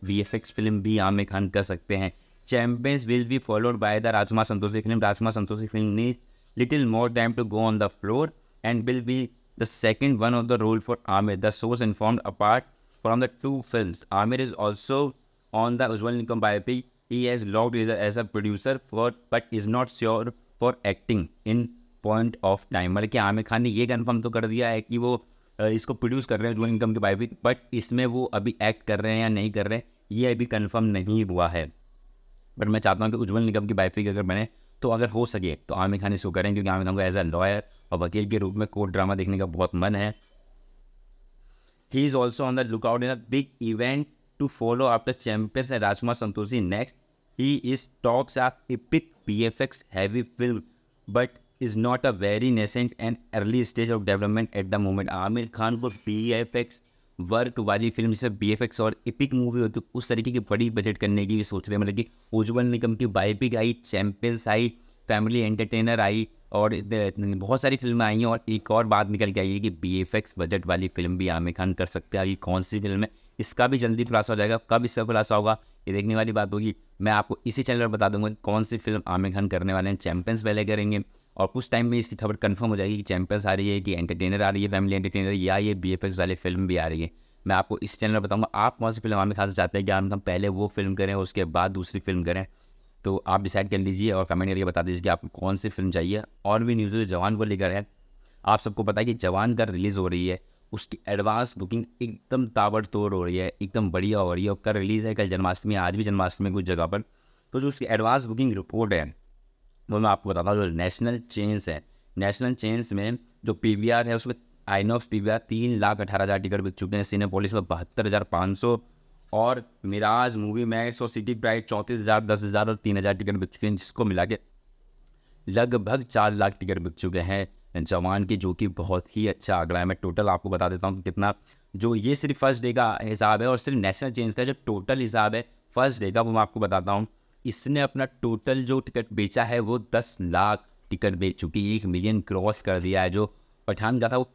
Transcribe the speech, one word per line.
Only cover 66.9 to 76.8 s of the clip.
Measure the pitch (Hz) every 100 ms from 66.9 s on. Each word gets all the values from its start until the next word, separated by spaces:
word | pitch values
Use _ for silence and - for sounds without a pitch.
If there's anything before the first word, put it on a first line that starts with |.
| 110 98
इतने | 104 101 98
बहुत | 98 131
सारी | 139 131
फिल्में | 123 117 110
आई | 110
हैं। | 117
और | 117 -
एक | 107 -
और | 110 113
बात | 104 104
निकल | 101 101
के | 98
आई | 95
है | 98
कि | 107
बीएफ़एक्स | 80 90 92 92 107 - -
बजट | 85 95 87
वाली | 87 92 -
फिल्म | 87 90
भी | 92
आमिर | 82 85
खान | 85 92
कर | 87 92
सकते | 90 - 98
हैं। |
अभी | 95
कौन | 95 - 92
सी | 92 107
फिल्म | 101 98
है | 110 - - -
इसका | 107 - 123
भी | 135
जल्दी | 117 117
खुलासा | 117 113 107
हो | 107
जाएगा। | 104 113 -
कब | 117
इसका | 120 -
खुलासा | 110 110 110 107
होगा | 104 110 - - -
ये |
देखने | 98 104 110
वाली | 113
बात | 107 101
होगी। | 101 107 -